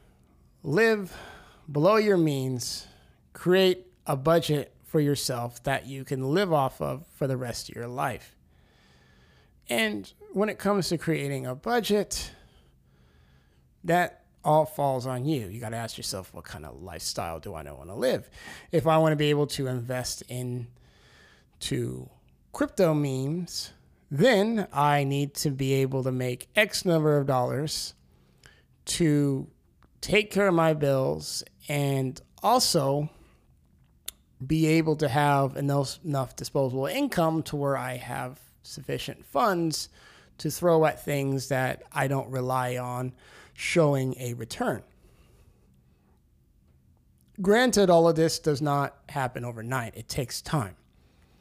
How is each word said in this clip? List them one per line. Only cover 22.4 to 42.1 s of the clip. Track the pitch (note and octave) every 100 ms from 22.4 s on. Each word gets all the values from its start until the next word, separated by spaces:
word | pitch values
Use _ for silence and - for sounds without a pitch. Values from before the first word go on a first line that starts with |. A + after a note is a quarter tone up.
| _
crypto | - D4 - E3+
memes, | D3+ C#3+ C3 C3+ E3+ F3 - - - _ _ _
then | C#3 B3 G3+ G#3+ A3+ -
I | C#3 D3 C#3+
need | C#3 C#3 C#3+ -
to | D3+
be | C3+ C3+
able | C3+ C3 C3+
to | C3
make | B2+ B2+ B2 - -
X | G#3+ - F#3
number | D#3+ D3+ D3
of | C#3
dollars | C3 B2 B2+ D3+ - - - _ _ _ _ - _ _ _ -
to | - D#3+ D3 C#3+ C3+ D3 _ _ _ _ _
take | - G3+ G#3+
care | F#3+ G3+
of |
my | E3+ D#3+
bills | D3+ C#3+ C3+ C3+ D#3 D3 - - _ -
and | D3 C#3 C3+ C3 C3 - -
also | G3+ B3 - E3+ C3+ C#3+ D3+ - - _ _ _ _ _ _ _ - - _ _ C3
be | D#3+ D#3
able | D#3+ D#3 D3+
to | D3
have | C#3 D3 C#3 C3+ C#3
enough, | C#3+ C#3 C3+ - D#3+
enough | C#3 B2+ -
disposable | - D3 C3+ C3 C#3
income | C4 C#4+ - D#3+ D#3+
to | - D3
where | C#3+ C3
I | B2+ B2+
have | B2+ C3+ B2+ C3+ - _
sufficient | - - C#3 C#3 - - -
funds | C4+ A#3 F3 E3 D3+ - - - - - -
to | D#3
throw | - F3 D#3+ D#3
at | -
things | - C#3+ C#3 C3+ B2+
that | C3 C3 - -
I | D3
don't | C#3